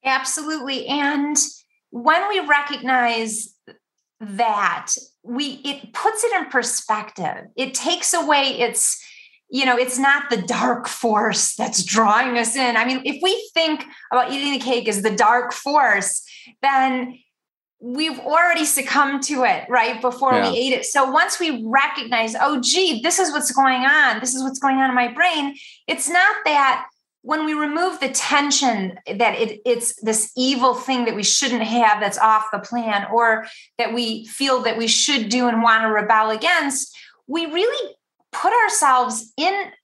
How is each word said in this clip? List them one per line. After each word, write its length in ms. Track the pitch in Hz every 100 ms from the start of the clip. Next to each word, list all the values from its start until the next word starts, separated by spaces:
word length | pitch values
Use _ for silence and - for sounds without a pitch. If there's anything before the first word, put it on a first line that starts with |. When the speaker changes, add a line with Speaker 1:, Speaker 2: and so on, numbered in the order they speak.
Speaker 1:
Absolutely. 800 | 262 262 262 311 302 311 262 262 -
And 500 | 285 285 294 285 294 - - _ _ _
when 380 | 240 240 330 392
we 100 | 403
recognize 1120 | 294 285 285 285 247 262 240 233 226 214 - _ - - _ _ _ _
that, 720 | 214 196 233 208 190 170 - - - _
we, 380 | - 247 285 -
it 280 | 285 277 190
puts 300 | - 427 427
it 80 | 466
in 160 | 415 302
perspective. 1000 | 262 233 - - 214 214 - 165 - - -
It 180 | 262
takes 400 | - 262 349 -
away 460 | 349 294 294 277 -
its, 420 | 240 233 - - - - - _ _
you 160 | 254
know, 120 | 262 240
it's 220 | 247 240
not 320 | 277 285 -
the 100 | 226
dark 440 | 175 202 247 240 -
force 720 | - 240 208 220 190 - -
that's 260 | 220 -
drawing 560 | 180 202 220 214 262 240
us 160 | 226
in. 220 | 269 254 226
I 80 |
mean, 180 | 240 262
if 160 | 262 -
we 280 | 359 453 -
think 320 | - 320 311 - - -
about 180 | 247 247
eating 220 | 277 285
the 80 | 277
cake 240 | 226 247 214
as 140 | 202
the 80 | 214
dark 420 | 196 220 240 247
force, 680 | - 277 294 254 196 190 - - - - _
then 560 | 269 269 262 254 247 254 _ _ _ _ _ _
we've 360 | 240 254 320 262
already 460 | - 311 349 339 302
succumbed 560 | - 269 269 285 277
to 220 | 269 285
it, 200 | 240 170 -
right, 320 | 240 226 233
before 320 | 254 247 269
Speaker 2:
Yeah. 160 | 240 196
Speaker 1:
we 80 | 208
ate 140 | 262
it. 100 | 254
So 260 | - 285 262
once 300 | 277 359 -
we 240 | 339 247
recognize, 720 | 220 262 285 - 233 233 226 226
"Oh, 220 | 277 294
gee, 400 | 247 339 370 233
this 180 | 277 359
is 140 | 359
what's 200 | 294 285
going 340 | - 269 254 262
on. 340 | 302 277 220
This 140 | 254
is 80 | 262
what's 160 | 262 262
going 180 | 277 269
on 140 | 269
in 40 |
my 140 | 247 240
brain," 480 | 240 359 320 277 285 - - -
it's 240 | 330 -
not 260 | 349 392 427
that 420 | 320 294 269 165 - _ _ _
when 220 | - 311
we 100 | 311
remove 460 | 302 302 302 370 330
the 100 | 262
tension 880 | - - 302 285 277 269 220 190 - -
that 280 | 202 226
it, 260 | - 214 208 254
it's 280 | 240 240 -
this 280 | 220 220 - -
evil 380 | 254 262 254
thing 300 | 247 262 254
that 100 | 233
we 80 | 208
shouldn't 400 | 202 - 254 247
have 380 | 220 240 220 208
that's 180 | 208 202
off 320 | 220 214 196
the 60 | 202
plan, 480 | - 240 226 202 196
or 340 | 226 233 220 220 - - -
that 160 | 226
we 320 | 233 233 220 -
feel 340 | - 277 254
that 140 | 220 220
we 100 | 226
should 440 | - - 277 208
do 180 | 247 247
and 140 | 226
want 200 | 233 220
to 60 | 220
rebel 420 | 214 208 220 220
against, 640 | 220 320 349 285 269 - - - _ -
we 200 | 311 330
really 480 | 320 453 554 466 - _ _ _
put 200 | - 359
ourselves 800 | 466 427 - 277 254 240 226 - -
in 360 | 330 403 370 -